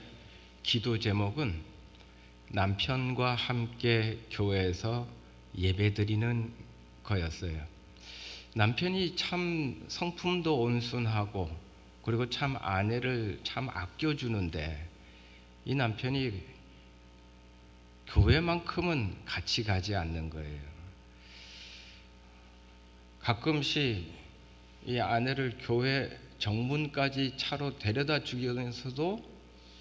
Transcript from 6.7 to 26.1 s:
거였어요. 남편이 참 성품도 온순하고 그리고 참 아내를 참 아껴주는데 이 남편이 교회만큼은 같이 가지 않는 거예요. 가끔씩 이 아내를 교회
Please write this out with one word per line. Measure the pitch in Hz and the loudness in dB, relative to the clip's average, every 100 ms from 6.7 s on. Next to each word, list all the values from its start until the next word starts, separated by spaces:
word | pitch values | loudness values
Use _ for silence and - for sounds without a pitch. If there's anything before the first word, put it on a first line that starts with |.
| - - - | -20 -20 -12
거였어요. | - 101 82 80 92 80 76 - - - - - - - - | -2 0 0 -2 -4 -4 -6 -14 -20 -20 -16 -14 -14 -14 -6
남편이 | - 107 - 180 190 180 | 2 4 4 0 2 0
참 | 180 - 175 175 165 139 82 - | -2 -2 0 0 0 -2 -4 -8
성품도 | - 175 170 180 180 165 147 | -4 -4 -2 0 0 2 4
온순하고 | 117 120 117 123 113 110 104 101 85 80 - - - - | 4 2 0 0 2 2 0 -2 -4 -4 -14 -20 -20 -10
그리고 | - 117 123 | -2 0 0
참 | - 139 135 | 0 -2 -2
아내를 | - 95 101 120 127 123 110 76 | 0 2 2 2 0 0 -2 -4
참 | - - 131 | -6 -4 -4
아껴주는데 | 95 90 - 156 143 127 107 87 82 78 78 80 - - - - - - - | -6 -8 -2 0 0 0 0 0 -2 -4 -6 -8 -14 -20 -20 -20 -20 -20 -12
이 | - | -2
남편이 | 135 120 107 127 139 131 95 - - - - - - - - - - - - - - - - - | 0 2 0 0 0 0 -4 -10 -16 -20 -20 -20 -20 -20 -20 -20 -20 -20 -20 -20 -20 -20 -20 0
교회만큼은 | - 101 139 170 170 - - 175 156 101 82 | 6 8 8 6 0 0 0 2 2 0 -4
같이 | - - - - | -6 -6 -2 -2
가지 | 107 92 90 101 | 2 0 2 0
않는 | 82 82 80 | 0 -2 -4
거예요. | 76 76 73 71 76 90 - - - - - - - - - - - - - - - - - - - - - - - | -6 -8 -10 -12 -14 -16 -18 -20 -20 -20 -20 -18 -18 -18 -18 -18 -20 -20 -20 -20 -20 -20 -20 -20 -20 -20 -20 -20 -6
가끔씩 | - 117 156 151 135 156 139 104 82 - - - - - - - - | -2 0 2 2 2 2 2 0 -4 -12 -18 -20 -20 -20 -20 -12 -4
이 | 123 | 0
아내를 | 98 117 123 135 131 - | 2 2 2 0 -2 -4
교회 | - 117 127 135 107 | 0 2 4 2 0